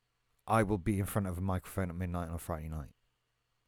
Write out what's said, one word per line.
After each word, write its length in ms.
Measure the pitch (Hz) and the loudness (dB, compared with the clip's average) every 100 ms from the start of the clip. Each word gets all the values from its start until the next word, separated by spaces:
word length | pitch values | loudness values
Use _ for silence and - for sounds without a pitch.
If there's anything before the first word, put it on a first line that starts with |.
| _ _ _ _ - | _ _ _ _ 2
I 160 | 113 | 4
will 160 | 98 104 | 4 2
be 200 | 82 98 | 2 2
in 60 | |
front 240 | 95 110 95 | 2 0 0
of 80 | 87 | 0
a 60 | |
microphone 480 | 95 92 - - 92 | 0 0 -2 -2 -2
at 60 | 85 | -2
midnight 340 | 90 87 82 | -2 -2 -4
on 60 | 85 | -6
a 20 | |
Friday 320 | - 80 80 | -4 -4 -4
night. 180 | 78 71 - _ _ _ _ _ _ | -6 -8 -14 _ _ _ _ _ _